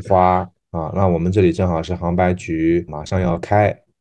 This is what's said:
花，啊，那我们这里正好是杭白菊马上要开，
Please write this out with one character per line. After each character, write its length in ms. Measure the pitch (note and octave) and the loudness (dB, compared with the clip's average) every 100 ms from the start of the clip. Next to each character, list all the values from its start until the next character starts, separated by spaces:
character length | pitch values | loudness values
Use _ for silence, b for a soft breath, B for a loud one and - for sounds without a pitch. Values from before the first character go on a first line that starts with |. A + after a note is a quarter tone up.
| - | 0
花， 400 | F#2+ F#2 F2+ F2+ _ _ | 4 4 2 -2 _ _
啊， 220 | F2 - | -8 -4
那 140 | F#2 F#2+ | 0 2
我 100 | E2+ | 2
们 140 | F2 | 0
这 80 | G2 | 2
里 120 | F2+ | 2
正 160 | E2 F#2 | 2 0
好 140 | E2 | -2
是 100 | D#2+ | -4
杭 220 | F2 F2 | -4 -2
白 180 | F2+ F2+ | 0 0
菊 540 | F#2 - D#2+ E2 E2+ E2+ | 0 -4 -2 0 0 -2
马 160 | D2+ | -12
上 160 | - F#2+ | -4 -2
要 160 | F2 E2+ | -2 -2
开， 400 | - G#2 G2+ - _ _ | 0 2 2 -2 _ _